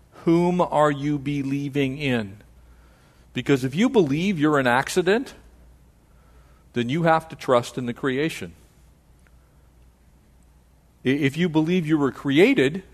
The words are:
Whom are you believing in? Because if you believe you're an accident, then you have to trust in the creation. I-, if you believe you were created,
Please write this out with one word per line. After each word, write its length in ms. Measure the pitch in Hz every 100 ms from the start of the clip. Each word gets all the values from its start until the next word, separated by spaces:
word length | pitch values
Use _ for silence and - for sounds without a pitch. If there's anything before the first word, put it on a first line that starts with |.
| _ -
Whom 380 | - 170 175 180
are 300 | 165 147 151
you 280 | 143 143 147
believing 760 | 131 143 135 143 143 139 135 139
in? 400 | 143 120 101 101 - - - - _ _ _ _ _ -
Because 240 | 127 139
if 100 | 131
you 140 | 143 240
believe 500 | 262 151 143 190 175
you're 220 | 151 147
an 80 | 127
accident, 680 | 120 139 - 175 214 277 - - - - _ _ _ _ _ _ - - _ _
then 160 | 120 120
you 140 | 156
have 260 | 165 160 -
to 80 | -
trust 400 | - 123 120 -
in 80 | 123
the 80 |
creation. 580 | 117 139 131 156 - 87 82 _ _ _ _ _ _ _ _ _ _ _ _ - _ _ _ _ _ _ _ _ _ _ _ 123
I-, 40 |
if 260 | 143 139 143
you 100 | 180
believe 400 | 156 160 185 151
you 100 | 156
were 140 | 139
created, 720 | - 143 139 220 262 135 185 -